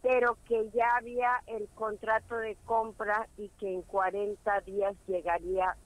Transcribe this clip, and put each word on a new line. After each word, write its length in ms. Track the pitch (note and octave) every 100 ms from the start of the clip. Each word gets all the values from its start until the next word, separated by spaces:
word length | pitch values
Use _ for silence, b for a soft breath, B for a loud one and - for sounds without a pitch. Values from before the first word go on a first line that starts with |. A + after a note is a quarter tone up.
pero 360 | B3+ B3+ A#3+ A3+ -
que 220 | A3+ A3
ya 260 | A3+ A#3 A#3+
había 440 | A#3 A#3+ B3 B3 -
el 200 | A3 G#3
contrato 680 | - A3 G#3+ A3 A3 - A#3
de 180 | A3 G3+ -
compra 640 | A3+ A3 G3+ G#3 G#3 A3+ -
y 120 | G#3 -
que 140 | G3
en 80 | F#3
cuarenta 800 | F3 G3 F#3 F#3+ G#3 G#3 - G3+
días 340 | F#3+ G3 G3 G3 -
llegaría 680 | F3+ E3+ E3+ E3+ F#3 F#3 -